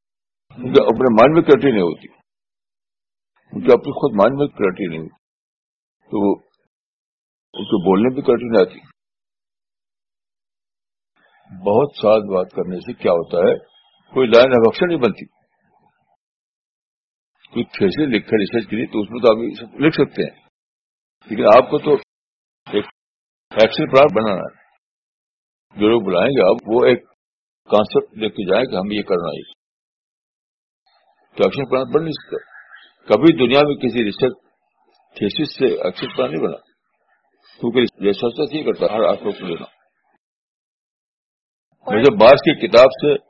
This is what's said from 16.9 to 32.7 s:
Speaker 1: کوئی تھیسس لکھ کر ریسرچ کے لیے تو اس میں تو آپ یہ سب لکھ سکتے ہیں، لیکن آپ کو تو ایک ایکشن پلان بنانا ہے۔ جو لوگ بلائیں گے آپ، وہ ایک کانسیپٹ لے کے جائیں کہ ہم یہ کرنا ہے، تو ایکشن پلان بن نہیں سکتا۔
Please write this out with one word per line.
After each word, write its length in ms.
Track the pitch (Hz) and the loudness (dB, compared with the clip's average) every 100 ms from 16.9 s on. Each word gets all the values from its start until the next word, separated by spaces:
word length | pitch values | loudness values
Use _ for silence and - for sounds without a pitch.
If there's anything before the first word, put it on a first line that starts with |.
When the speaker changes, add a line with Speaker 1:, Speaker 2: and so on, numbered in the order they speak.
| _ _ _ _ _ _ | _ _ _ _ _ _
Speaker 1:
کوئی 160 | 117 | -8
تھیسس 340 | - - 98 95 | -8 -4 -4 -2
لکھ 320 | 151 107 - | -2 -4 -2
کر 60 | 110 | -4
ریسرچ 340 | 95 117 98 | -2 -6 -6
کے 60 | 107 | -8
لیے 100 | 127 | -6
تو 140 | 113 | -6
اس 100 | 101 | -8
میں 100 | 117 | -2
تو 120 | 113 | 0
آپ 120 | 110 | 0
یہ 60 | 117 | -2
سب 300 | - 117 - | -12 -16 -4
لکھ 140 | 151 | -2
سکتے 280 | 156 139 - | 0 -2 -4
ہیں، 260 | 78 - _ _ _ _ _ _ _ _ - | -10 -12 _ _ _ _ _ _ _ _ -10
لیکن 140 | 110 113 | 0 4
آپ 240 | 120 131 | 4 4
کو 80 | 151 | -2
تو 120 | 147 139 - _ _ _ _ _ - | 0 -2 -4 _ _ _ _ _ -8
ایک 120 | 104 - _ _ _ _ _ _ | -6 -6 _ _ _ _ _ _
ایکشن 400 | - 110 - 147 | 0 0 0 0
پلان 160 | 131 151 | 4 4
بنانا 260 | 110 110 90 | 2 -4 -4
ہے۔ 180 | 80 _ _ _ _ _ _ _ _ _ _ _ _ 101 | -8 _ _ _ _ _ _ _ _ _ _ _ _ -2
جو 80 | 107 | 2
لوگ 140 | 117 | 2
بلائیں 280 | 95 87 117 | 0 0 0
گے 200 | 131 92 | 2 2
آپ، 60 | 117 101 | 0 -2
وہ 200 | 120 127 | 0 2
ایک 180 | 123 - _ _ _ _ _ - | 0 -4 _ _ _ _ _ -2
کانسیپٹ 480 | 107 104 139 - 107 | -2 0 -2 -4 -6
لے 100 | 107 | -8
کے 220 | - 92 | -6 -2
جائیں 140 | 104 | -2
کہ 120 | 131 101 | -2 -6
ہم 140 | 101 | -6
یہ 120 | 104 | -6
کرنا 260 | - 90 82 | -4 -4 -6
ہے، 240 | 73 - _ _ _ _ _ _ _ _ _ _ _ _ _ _ _ _ _ _ - | -10 -14 _ _ _ _ _ _ _ _ _ _ _ _ _ _ _ _ _ _ -2
تو 60 | |
ایکشن 260 | 123 135 127 | -2 -2 -4
پلان 140 | 131 127 | -4 -2
بن 80 | 147 | -4
نہیں 100 | 165 | -4
سکتا۔ 240 | 143 - - - - - | -10 -12 -14 -14 -20 -20